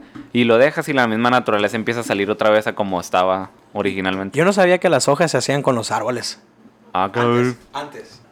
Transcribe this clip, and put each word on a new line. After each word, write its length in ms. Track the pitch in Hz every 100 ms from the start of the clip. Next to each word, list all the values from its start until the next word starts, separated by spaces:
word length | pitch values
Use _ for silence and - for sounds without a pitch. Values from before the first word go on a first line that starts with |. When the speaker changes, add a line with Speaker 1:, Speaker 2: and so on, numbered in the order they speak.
| - - -
Speaker 1:
y 140 | 120 117
lo 120 | 117
dejas 300 | 143 160 156
y 60 |
la 140 | 139 117
misma 220 | 110 120
naturaleza 460 | 123 113 104 101 117
empieza 240 | 107 120
a 40 |
salir 280 | 117 104 101
otra 200 | 107 110
vez 160 | 107 110
a 60 |
como 280 | 101 101 90
estaba 500 | 85 92 92 95 92 - _
originalmente. 640 | 104 101 95 95 95 98 135
Speaker 2:
Yo 80 | 175
no 80 |
sabía 240 | 202 180 180
que 100 | 185
las 220 | 143 -
hojas 200 | 143 165
se 60 | 131
hacían 240 | - 139
con 140 | 135 123
los 160 | 107
árboles. 500 | 110 110 120 110 - _ _ - _ _
Speaker 1:
Ah, 160 | 90 98
cabrón. 460 | 117 120 120 123 120 -
Speaker 2:
Antes, 300 | 143 - - -
antes. 140 | - _